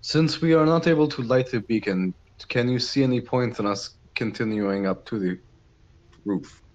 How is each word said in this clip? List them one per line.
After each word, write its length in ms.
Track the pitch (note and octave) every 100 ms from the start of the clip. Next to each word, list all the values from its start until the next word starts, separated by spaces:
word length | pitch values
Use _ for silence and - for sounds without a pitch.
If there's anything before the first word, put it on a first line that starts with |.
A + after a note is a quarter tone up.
Since 380 | - D3+ D#3+ -
we 140 | E3
are 120 | D#3+ D#3
not 200 | E3 E3
able 220 | D#3+ D3+
to 140 | C#3
light 280 | A#2+ B2+ B2+
the 100 | A#2
beacon, 540 | G2+ A2 G#2 F#2+ F#2 F2+ _ _ -
can 200 | B2+ A#2+
you 100 | B2+
see 240 | A#2+ -
any 180 | C3+ B2+
point 380 | B2 B2+ B2 A2+
in 80 | G#2
us 240 | G2+ - - -
continuing 720 | - A2+ F#2+ A2+ G#2+ G2+ G2 G2
up 180 | F#2 -
to 120 | A2+
the 200 | F#2+ F2+ - - _ _ _ - _ -
roof? 380 | - G2 - - -